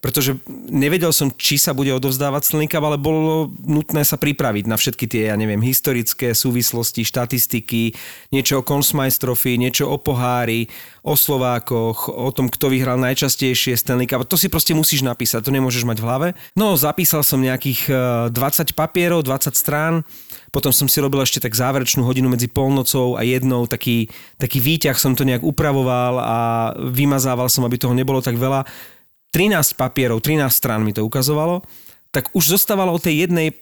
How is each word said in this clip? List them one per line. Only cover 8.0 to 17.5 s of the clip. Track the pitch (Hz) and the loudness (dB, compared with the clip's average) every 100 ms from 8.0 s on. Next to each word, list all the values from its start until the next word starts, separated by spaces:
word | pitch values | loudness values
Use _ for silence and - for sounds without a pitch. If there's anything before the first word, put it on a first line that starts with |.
| - - - | -18 -20 -2
niečo | 135 135 139 | 0 2 0
o | 123 | 0
Conn | 143 | 0
Smythe | 139 151 131 | 2 0 0
Trophy, | - 127 120 127 | 0 -2 0 0
niečo | 120 127 - 139 | 2 0 0 -2
o | |
pohári, | 139 - 127 123 123 117 113 113 - - - - | -2 -2 0 0 0 0 -2 -4 -10 -20 -12 -2
o | |
Slovákoch, | 151 - 139 127 120 - 120 113 110 - | 0 2 2 2 0 0 0 0 -2 -6
o | - 131 | -4 -2
tom, | - 131 | 0 -2
kto | - 139 | 0 0
vyhral | 131 127 127 | 2 2 0
najčastejšie | 127 135 139 - 135 123 - 120 | 0 0 0 0 0 0 0 0
Stanley | - 123 123 | 0 0 0
Cup. | 131 120 | -2 0
To | |
si | - 190 | 0 2
proste | 160 - | 0 2
musíš | 156 156 143 131 | 2 2 0 0
napísať, | 120 117 113 110 | -2 -2 -2 0
to | |
nemôžeš | 135 131 120 120 | 0 0 0 -2
mať | 110 | -2
v | 113 | -2
hlave. | 131 170 175 - - | 0 -2 -4 -6 0
No, | 214 | 2
zapísal | 165 151 156 165 156 | 2 2 0 -2 0
som | 143 135 | 0 2
nejakých, | 131 | 0